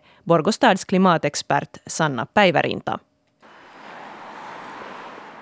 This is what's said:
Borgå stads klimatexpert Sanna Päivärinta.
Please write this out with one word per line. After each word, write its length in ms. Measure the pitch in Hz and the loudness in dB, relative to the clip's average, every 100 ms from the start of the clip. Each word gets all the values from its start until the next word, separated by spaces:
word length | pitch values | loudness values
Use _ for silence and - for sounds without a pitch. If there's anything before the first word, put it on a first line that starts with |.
| - _ | -4 _
Borgå 280 | - 170 156 | 0 2 2
stads 320 | 220 254 190 | 2 4 2
klimatexpert 920 | - 185 185 160 147 - - 147 170 - - | 0 2 4 4 0 -4 -2 -2 -2 -12 -12
Sanna 400 | - 160 123 - | -2 -2 -2 -2
Päivärinta. 720 | - 196 139 - - - - - _ _ _ - - - - - - - - - - - - - - - - - - - - | 4 4 4 0 -2 -6 -8 -10 _ _ _ -20 -20 -20 -20 -20 -20 -20 -20 -20 -18 -18 -16 -16 -16 -16 -16 -18 -20 -20 -20